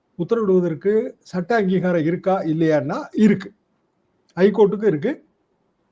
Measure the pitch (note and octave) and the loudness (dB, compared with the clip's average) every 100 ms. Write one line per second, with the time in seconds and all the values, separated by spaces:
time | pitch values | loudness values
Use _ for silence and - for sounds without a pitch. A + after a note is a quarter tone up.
0 | _ - E3 A#3 G#3 F#3 F3 D3+ G3 G#3+ | _ -10 -4 -2 2 2 0 -2 0 0
1 | B3+ - - F3+ F3 A#3 F#3+ F#3 F3+ F3 | -2 -10 -10 -8 -2 0 0 0 0 0
2 | D#3 F3 F#3+ F#3+ D#3+ D#3 D#3+ D3+ C3+ A#3+ | 0 -2 -2 -2 -2 0 2 0 0 -6
3 | D4 C4 G#3+ G3 - - _ _ _ _ | -6 2 2 2 -4 -20 _ _ _ _
4 | _ _ _ - G3 G#3 G3+ G3+ G#3+ D#3 | _ _ _ 0 2 4 2 2 -2 -2
5 | F#3+ D#4 _ _ _ _ _ _ _ | -4 -6 _ _ _ _ _ _ _